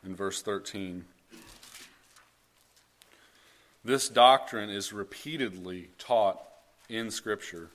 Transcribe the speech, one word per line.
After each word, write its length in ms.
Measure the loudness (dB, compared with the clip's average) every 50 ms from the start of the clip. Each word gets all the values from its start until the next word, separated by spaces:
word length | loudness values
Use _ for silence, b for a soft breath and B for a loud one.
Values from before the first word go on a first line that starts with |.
| -12
in 120 | -12 -10
verse 260 | -6 -6 -6 -6 -6
thirteen. 640 | -6 -6 -6 -6 -6 -10 -10 -10 -10 -8 -10 -12 -14 -18 _ _ _ _ -20 -20 -20 -20 -20 -20 -20 -20 -20 -20 -20 -20 _ _ _ _ _ -20 _ _ _ _ _ _ _ _ _ _ _ _ _ _ _ _ b b b b b b b b b b b b b b b b _
This 260 | 0 0 0 0 0
doctrine 600 | 6 8 10 10 10 8 4 -4 -6 -6 -6 -4
is 220 | -6 -6 -6 -6
repeatedly 1000 | -8 -8 -10 -10 -12 -14 -12 -10 -4 -4 -4 -4 -4 -8 -10 -10 -10 -12 -12 -16 _ _
taught 420 | -2 2 4 6 6 4 2 -2 -10 -20 -20 -20 _ _ _ _ _ -8
in 220 | -6 -6 -6 -6
Scripture. 580 | -8 -8 -4 -4 -4 -4 -4 -14 -14 -14 -16 -16 -20